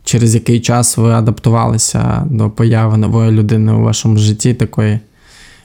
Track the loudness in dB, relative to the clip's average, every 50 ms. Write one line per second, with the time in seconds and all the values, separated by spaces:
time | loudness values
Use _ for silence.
0 | _ -2 0 0 2 2 2 0 0 0 -2 0 0 0 0 0 0 -2 -2 0
1 | 0 2 2 2 0 -2 -2 -2 0 0 0 2 0 0 -2 -2 -2 -2 -2 -2
2 | -2 -2 -2 -2 -2 -2 -2 -2 -2 -2 -2 0 0 2 2 2 2 2 2 0
3 | 0 0 0 2 2 2 2 2 2 2 2 2 2 2 2 2 2 0 -2 0
4 | 0 0 2 2 2 0 0 0 -2 -2 -2 -2 -4 -4 -2 -2 -2 0 -2 -4
5 | -6 _ _ _ _ -20 -20 -20 -20 -20 -20 -20